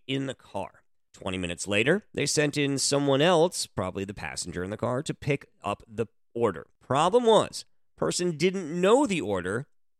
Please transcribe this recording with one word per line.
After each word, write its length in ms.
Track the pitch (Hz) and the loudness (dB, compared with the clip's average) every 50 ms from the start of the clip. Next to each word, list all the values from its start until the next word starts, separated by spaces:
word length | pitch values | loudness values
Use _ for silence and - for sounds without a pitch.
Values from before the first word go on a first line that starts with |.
| _ | _
in 200 | - 135 135 139 | -6 -6 -4 -4
the 80 | 135 120 | -6 -8
car. 480 | - _ - - 98 90 - - - _ _ _ _ _ _ _ | -12 _ -12 -10 -8 -8 -8 -12 -18 _ _ _ _ _ _ _
Twenty 240 | - 98 98 92 92 | -10 -8 -6 -4 -2
minutes 280 | 90 85 87 - - | -4 -4 -4 -6 -4
later, 380 | 95 101 104 113 139 175 208 - _ - | 0 2 2 4 4 2 0 -2 _ -4
they 140 | - 139 | -4 -2
sent 320 | 143 - - 147 147 - 147 | 0 0 0 0 0 0 0
in 180 | 143 139 139 | -2 -2 -2
someone 460 | 131 - - 139 143 143 139 135 135 147 | -2 0 0 0 2 2 2 2 4 4
else, 440 | 180 185 156 165 180 - - - | 4 4 4 4 2 0 -4 -8
probably 380 | - _ 120 95 92 90 98 98 | -6 _ -6 -6 -4 -4 -6 -6
the 80 | 95 104 | -6 -8
passenger 500 | - - 73 65 - - 90 78 87 90 | -10 -10 -10 -8 -8 -10 -8 -6 -6 -6
in 60 | 95 | -6
the 80 | 107 | -6
car, 260 | - - 117 123 127 - | -4 -4 -4 -4 -4 -4
to 120 | - - | -6 -8
pick 320 | - - 143 139 - - - _ _ - | -6 -4 -4 -4 -4 -4 -12 _ _ -6
up 180 | 101 101 - - - | -6 -6 -6 -8 -12
the 180 | 110 107 113 - _ _ _ _ _ | -6 -6 -6 -6 _ _ _ _ _
order. 320 | 117 117 107 85 73 - - _ _ _ | 0 0 0 0 -2 -10 -16 _ _ _
Problem 420 | - 123 139 160 185 202 247 247 | -2 2 2 2 4 4 4 6
was, 400 | 226 220 180 117 - - - - - _ _ _ _ _ | 6 6 6 4 2 -4 -12 -14 -16 _ _ _ _ _
person 400 | - 160 156 - - 180 180 165 | -4 -2 -2 0 0 -2 -2 0
didn't 420 | 139 165 190 185 196 185 135 165 175 | 2 0 0 0 -2 -6 -6 -2 2
know 280 | 175 196 233 269 302 | 4 6 6 6 4
the 160 | 226 196 156 98 | 2 0 -2 -2
order 440 | 101 101 90 85 90 101 123 143 - _ _ _ _ _ | -2 -2 -2 -2 -2 -4 -4 -6 -8 _ _ _ _ _